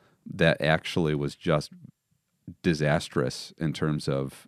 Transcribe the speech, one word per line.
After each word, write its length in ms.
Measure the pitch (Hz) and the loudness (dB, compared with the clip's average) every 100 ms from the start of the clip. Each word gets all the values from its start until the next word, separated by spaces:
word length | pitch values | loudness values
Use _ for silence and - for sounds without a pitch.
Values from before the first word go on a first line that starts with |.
| _ _ - | _ _ -10
that 340 | - 82 - | 2 2 4
actually 520 | 76 80 - 92 78 | 2 0 0 0 0
was 220 | 73 71 - | 0 -2 -4
just 360 | 85 76 - - - _ _ _ _ _ - - | 0 0 -2 -12 -20 _ _ _ _ _ -20 -2
disastrous 920 | 90 73 73 80 - - 65 - - - | 0 2 2 2 0 -2 -2 -4 -12 -4
in 160 | 78 | -4
terms 340 | 69 78 76 - | 0 -2 0 -2
of, 400 | 67 69 - | -2 -4 -10